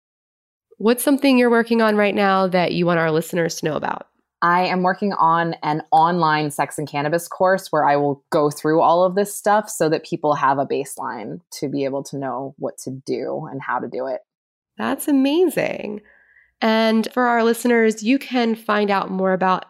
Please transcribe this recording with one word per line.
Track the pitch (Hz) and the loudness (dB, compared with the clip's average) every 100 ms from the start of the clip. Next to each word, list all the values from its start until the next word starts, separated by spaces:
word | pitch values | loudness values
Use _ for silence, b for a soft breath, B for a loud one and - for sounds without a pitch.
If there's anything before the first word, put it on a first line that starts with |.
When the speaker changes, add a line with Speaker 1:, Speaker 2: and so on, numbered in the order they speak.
| _ _ _ _ _ _ _ - | _ _ _ _ _ _ _ -4
Speaker 1:
What's | 202 247 | 0 2
something | 302 269 277 254 | 2 2 4 4
you're | 247 | 6
working | 233 226 233 | 4 2 2
on | 220 214 | 2 2
right | 208 | 2
now | 202 196 190 190 | 2 2 2 2
that | 180 170 | 2 0
you | 170 170 | 0 2
want | 170 | 2
our | 165 | 2
listeners | 156 170 180 165 160 | 0 -2 -2 -2 -2
to | 160 | -4
know | 143 | -4
about? | 156 - - _ _ _ | -4 -6 -10 _ _ _
Speaker 2:
I | 175 175 185 | 0 2 0
am | 185 | 0
working | 180 185 208 | 0 0 -4
on | - 165 165 165 165 | 0 2 2 0 -4
an | 151 151 - | -4 -4 0
online | 156 165 180 160 151 151 | 2 4 2 2 2 -2
sex | - 143 - | -2 -4 -6
and | 143 | -6
cannabis | 143 147 170 170 | -4 -2 -2 -4
course | - 185 190 - | -2 0 0 0
where | 156 143 | 0 2
I | 143 | 2
will | 143 139 _ | 0 -2 _
go | 165 147 | 0 0
through | - 151 160 | 0 0 2
all | 143 170 | 4 4
of | 185 | 2
this | 185 202 | 0 -4
stuff | - 208 208 214 | -2 0 0 0
so | - 160 | -2 0
that | 156 | 0
people | - 165 151 | -4 -4 -2
have | 143 139 139 | 0 0 0
a | 135 | -2
baseline | 131 139 - 117 117 107 175 - | -4 -6 -10 -10 -10 -12 -14 -16
to | - 139 | -10 -6
be | 139 | -4
able | 135 139 | -4 -4
to | 139 139 | -8 -8
know | 135 123 135 147 | -8 -8 -10 -8
what | 135 - | -10 -10
to | - | -12
do | 135 - 123 131 139 156 | -12 -8 -6 -6 -8 -8
and | 135 | -10
how | 131 123 | -8 -6
to | 120 | -6
do | 123 131 | -8 -8
it. | 123 - _ _ _ _ - | -8 -12 _ _ _ _ -10
Speaker 1:
That's | 226 269 - | -6 -4 0
amazing. | 269 277 311 359 - - - - - b b b b b _ | 2 2 2 2 2 -2 -4 -8 -12 b b b b b _
And | 226 220 226 220 220 | 0 2 2 2 0
for | 254 | 0
our | 247 233 | 0 2
listeners, | 226 226 247 233 220 220 | 2 2 2 4 4 2
you | 214 269 | 0 0
can | - 247 226 | 0 -2 0
find | 226 - 208 202 | -2 -2 0 2
out | 196 - | 0 -2
more | 185 190 | -2 0
about | 185 185 185 - | 2 2 0 -4